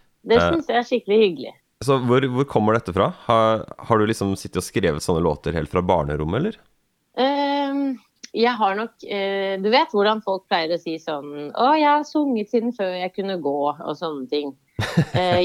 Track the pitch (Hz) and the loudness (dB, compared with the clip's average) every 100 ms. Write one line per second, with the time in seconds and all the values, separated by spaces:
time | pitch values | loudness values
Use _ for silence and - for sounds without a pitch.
0 | _ _ 208 - 175 330 - 240 240 247 | _ _ 2 4 4 0 0 -4 0 -4
1 | - 214 208 143 107 - _ - 127 135 | 2 4 4 0 -12 -16 _ -8 0 2
2 | 120 127 131 123 139 117 107 117 - 92 | 4 2 2 0 0 2 2 2 0 0
3 | 123 - - 113 110 110 - - - 110 | 0 -2 0 4 4 2 -4 -14 0 2
4 | 107 110 98 98 - 92 - 110 92 76 | 4 2 0 -2 -4 -6 -2 0 0 0
5 | - 82 85 71 80 80 76 90 90 87 | 0 2 2 0 -2 -4 0 0 2 2
6 | 73 73 78 110 202 - _ _ _ _ | 2 -2 -2 -2 -4 -6 _ _ _ _
7 | _ - 269 285 285 285 277 277 277 247 | _ -2 0 0 0 -2 -2 -2 -4 -6
8 | _ _ - - 233 233 196 202 226 _ | _ _ -10 0 0 2 0 0 -6 _
9 | - 202 196 196 196 190 202 254 320 202 | -8 -4 -4 -2 -4 -2 2 2 2 2
10 | 202 214 196 190 - 180 160 170 165 160 | 2 0 -2 -6 -2 -2 0 -4 -4 -8
11 | 165 147 147 147 147 - 254 311 294 294 | -6 -8 -8 -10 -8 0 2 4 4 2
12 | 294 311 285 226 208 240 233 240 190 185 | 0 -2 0 -2 0 -2 -2 -4 -4 -4
13 | 185 - 190 185 143 143 143 147 - 151 | -6 -4 -4 -2 -2 0 -2 -2 -6 -6
14 | 165 147 127 147 143 - _ - - - | -6 -6 -4 -4 -4 -10 _ -8 -4 -2
15 | 147 - 180 180 | 0 0 2 2